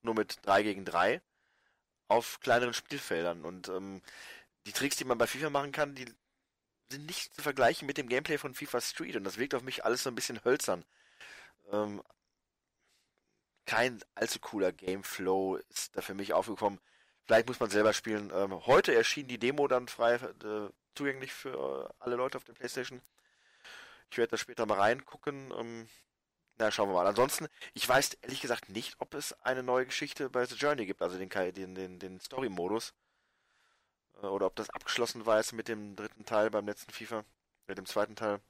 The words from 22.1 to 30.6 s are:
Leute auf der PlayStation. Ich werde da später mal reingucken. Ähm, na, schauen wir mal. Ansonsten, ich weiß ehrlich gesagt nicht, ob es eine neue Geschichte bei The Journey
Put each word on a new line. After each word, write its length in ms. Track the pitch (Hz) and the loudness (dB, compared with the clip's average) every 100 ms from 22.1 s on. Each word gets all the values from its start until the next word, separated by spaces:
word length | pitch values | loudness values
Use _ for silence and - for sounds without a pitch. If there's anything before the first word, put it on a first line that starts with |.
| 123 | -2
Leute 200 | 131 131 | -2 -4
auf 60 | |
der 80 | - | -12
PlayStation. 480 | 113 123 139 123 123 _ _ _ _ _ _ - - - - _ | -12 -8 -6 -8 -12 _ _ _ _ _ _ -20 -18 -20 -20 _
Ich 80 | - | -2
werde 120 | 117 | 0
da 60 | - | 0
später 300 | - 120 107 | -6 -4 0
mal 120 | 98 | 4
reingucken. 720 | 104 127 - - - 139 135 | 4 4 -4 -10 -8 -8 -10
Ähm, 380 | - 117 117 113 - _ _ _ _ _ _ | -8 -8 -10 -14 -20 _ _ _ _ _ _
na, 120 | 110 | 0
schauen 180 | - 101 | 2 4
wir 60 | |
mal. 120 | 90 92 | 6 4
Ansonsten, 420 | 104 135 - 156 - - | 4 2 2 -6 -12 -16
ich 120 | - - | -6 4
weiß 260 | 131 - - | 4 4 -4
ehrlich 180 | 120 131 | -10 -8
gesagt 280 | 131 117 - | -4 -4 -4
nicht, 240 | 98 - - | -8 -8 -10
ob 160 | - | -10
es 180 | 143 - - | -8 -10 -4
eine 200 | 127 131 | -2 -2
neue 220 | 127 127 127 | 2 2 2
Geschichte 440 | - 147 - 135 | -2 -6 -6 -2
bei 160 | 123 123 | 0 -2
The 80 | |
Journey 320 | 113 | 2